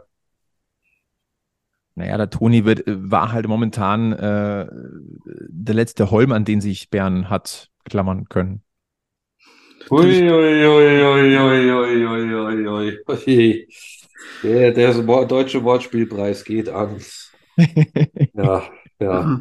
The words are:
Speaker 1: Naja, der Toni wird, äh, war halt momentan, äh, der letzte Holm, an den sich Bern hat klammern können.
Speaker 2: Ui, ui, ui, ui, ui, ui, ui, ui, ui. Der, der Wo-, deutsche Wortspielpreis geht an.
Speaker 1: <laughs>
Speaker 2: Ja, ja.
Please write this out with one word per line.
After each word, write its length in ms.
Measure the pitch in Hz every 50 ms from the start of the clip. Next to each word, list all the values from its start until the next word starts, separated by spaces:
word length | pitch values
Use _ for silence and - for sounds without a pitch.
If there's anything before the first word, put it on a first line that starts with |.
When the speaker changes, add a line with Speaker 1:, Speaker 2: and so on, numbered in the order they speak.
| _ _ _ _ _ _ _ _ _ _ _ _ _ _ _ _ _ _ _ _ _ _ _ _ _ _ _ _ _ _ _ _ _ _ _ _ _ _ _ 85
Speaker 1:
Naja, 180 | 87 92 98
der 120 | 104 107 98
Toni 360 | - - 113 117 120 117 101
wird, 220 | 110 113 - -
äh, 240 | - 104 95 95 98
war 200 | 110 87 90 113 117
halt 140 | 113 110
momentan, 640 | 107 107 113 117 110 - 107 98 95 104 110 117 113 107
äh, 540 | - - 104 104 104 104 104 101 101 92 - 60 62 62 67 - - - - - - _
der 500 | - - - - - - 82 107 113 107
letzte 360 | 113 117 - - - 107 98
Holm, 200 | 113 110 127 135
an 140 | 120 107 104
den 160 | 107 107 104
sich 280 | 98 104 95 - - -
Bern 400 | - 101 95 95 92 92 92 95
hat 420 | 101 92 - - - - - _ _ _ _
klammern 440 | - - 101 95 95 92 98 - -
können. 340 | - 98 90 95 98 104 - _ _ _ _ _ _ _ _ _ _ _ _ _ _ _ _ _ _ _ _ _ _ _ - -
Speaker 2:
Ui, 380 | 131 151 175 185 190 185 175 170
ui, 360 | 165 160 160 156 156 151 151
ui, 360 | 151 151 147 147 147 143 143 143
ui, 320 | 139 139 139 139 135 135 135
ui, 680 | 135 131 131 131 127 127 127 123 123 120 120 117 117
ui, 300 | 113 113 113 113 113 113
ui, 320 | 110 107 107 110 107 107
ui, 320 | 104 104 104 104 107 104 - -
ui. 600 | - 139 120 - 135 131 120 113 113 101 87 - _ _ - - - - - _ _ _ - - - - - -
Der, 280 | 107 113 123 127 120 117
der 340 | 123 120 123 120 117 113
Wo-, 180 | 113 120 131 123
deutsche 380 | 117 131 131 135 135 - 135 113
Wortspielpreis 800 | 120 123 123 123 - - 117 113 107 107 101 101 101 98 - -
geht 260 | - 107 113 107 -
an. 300 | - 98 107 101 104 - - - - - - - _ _ _ _ _
Speaker 1:
<laughs> 720 | - 170 - - 156 156 - _ 135 151 - _ - 147 - -
Speaker 2:
Ja, 300 | 104 98 98 95 92 - - - - _ _ _ _
ja. 360 | 104 98 92 92 85 78 131 120